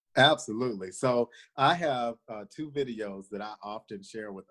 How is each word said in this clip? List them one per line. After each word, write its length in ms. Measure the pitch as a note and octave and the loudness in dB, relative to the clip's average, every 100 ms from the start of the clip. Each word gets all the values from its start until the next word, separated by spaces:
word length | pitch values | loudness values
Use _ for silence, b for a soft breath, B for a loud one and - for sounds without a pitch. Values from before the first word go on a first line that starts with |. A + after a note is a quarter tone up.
| _ - | _ 6
Absolutely. 760 | C#3 D3+ - A2 B2+ G2+ F#2 | 6 6 0 -4 -2 -4 -8
So 380 | - C3 A#2+ A#2 B B - | -2 2 2 2 B B 2
I 160 | C#3 | 2
have, 420 | F3 D#3+ B2+ A#2 A#2 - | 4 0 0 -2 -4 -12
uh, 140 | A2 G2+ | -12 -12
two 160 | - D#3 | -12 -8
videos 580 | C#3+ C3 A2 G#2 G2 F#2+ | -4 -4 -4 -6 -8 -10
that 120 | G2+ | -8
I 120 | G#2+ G#2 | -8 -10
often 400 | G2+ A2 - G#2 | -8 -10 -10 -14
share 280 | G2 A2 G#2+ | -12 -10 -10
with 140 | F#2+ - | -12 -12